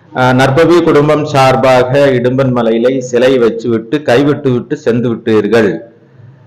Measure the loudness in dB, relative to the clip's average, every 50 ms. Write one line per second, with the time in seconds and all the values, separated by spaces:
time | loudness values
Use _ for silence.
0 | _ -12 -4 -2 0 0 2 2 2 2 2 2 2 4 4 2 2 2 2 2
1 | 2 2 0 -2 -2 -2 0 2 2 2 2 2 2 2 2 2 2 0 0 0
2 | 2 2 0 0 -2 -2 -2 0 -2 -2 -2 -2 0 0 0 0 0 -2 -2 -2
3 | -6 -4 -2 0 2 2 2 2 0 0 -2 -2 -4 -4 -4 -4 -4 -4 -6 -6
4 | -2 0 0 2 2 0 -2 -2 -2 -2 -2 -2 -4 -6 -10 -6 -4 -2 -2 -2
5 | -2 -4 -6 -6 -4 0 0 0 0 2 0 0 0 0 -2 -6 -10 -16 -20 _
6 | _ _ _ -20 -20 -20 -20 _ _